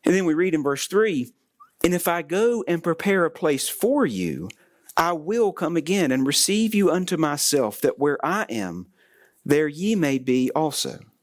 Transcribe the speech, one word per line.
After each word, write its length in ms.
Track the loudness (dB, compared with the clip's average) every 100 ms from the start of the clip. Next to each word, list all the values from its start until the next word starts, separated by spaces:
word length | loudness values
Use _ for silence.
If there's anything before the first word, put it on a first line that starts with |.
And 80 | 2
then 140 | 2 2
we 80 |
read 200 | 2 2
in 80 | 0
verse 240 | 0 -2 -2
three, 440 | 0 2 0 -6 _ _ _ -20 _
"And 100 | 0
if 120 | 0 0
I 160 | -2
go 420 | -2 0 0 0 -2
and 160 | -2
prepare 420 | -2 -2 0 2
a 60 | 0
place 380 | 0 0 0 -2
for 360 | -2 0 2
you, 460 | 0 0 -4 -4 -10 -14 _ _ -6
I 180 | 0 0
will 400 | -2 -4 0 0
come 240 | 0 -2 -2
again 340 | 0 0 2
and 160 | 2 0
receive 480 | 0 2 2 2
you 160 | 2 2
unto 260 | 2 0 0
myself, 640 | 0 0 0 0 0 0
that 180 | -2 2
where 240 | 0 0 -2
I 160 | -2 -4
am, 380 | -6 -6 -8 -14 _ _ _ _ _
there 260 | 0 2 2
ye 260 | -2 -2
may 240 | 0 0 0
be 320 | 0 0 0
also." 480 | 0 -2 -2 -6 -8 -18 _